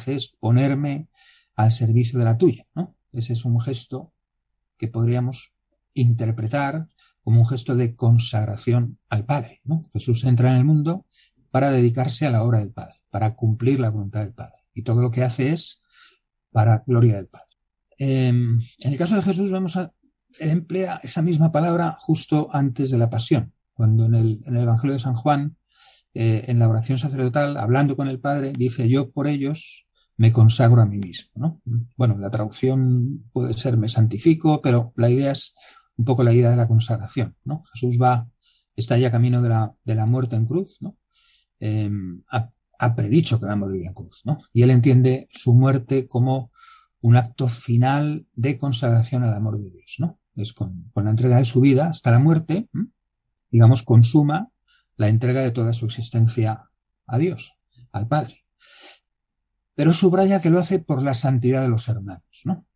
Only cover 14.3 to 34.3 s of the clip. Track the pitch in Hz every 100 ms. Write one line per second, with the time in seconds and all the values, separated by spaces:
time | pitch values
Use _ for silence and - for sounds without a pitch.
14.3 | - - _ _ - 110 117 123 117 127
15.3 | 117 131 165 - - _ _ - _ _
16.3 | _ _ 117 110 110 - 120 117 98 92
17.3 | - _ _ _ _ _ - 135 131 127
18.3 | 120 120 117 117 - 127 139 170 214 175
19.3 | 175 202 190 185 185 170 _ _ _ _
20.3 | - 160 165 165 185 185 - 120 - 160
21.3 | 160 160 151 170 170 165 - - 160 -
22.3 | 151 151 143 139 123 131 127 117 117 117
23.3 | 139 - _ _ - 110 113 113 117 113
24.3 | 107 - 120 120 117 143 139 131 117 151
25.3 | 143 147 - _ _ - - _ - 113
26.3 | 110 117 120 113 110 117 131 147 131 127
27.3 | 131 143 143 110 127 143 131 135 131 143
28.3 | 143 135 135 123 120 117 135 139 - 143
29.3 | 147 139 156 - - _ _ _ - 113
30.3 | 113 110 - 117 117 107 101 95 - -
31.3 | - 151 160 - 117 117 - 110 101 98
32.3 | 117 107 - 131 131 127 127 123 143 -
33.3 | - 123 110 135 117 107 117 110 107 165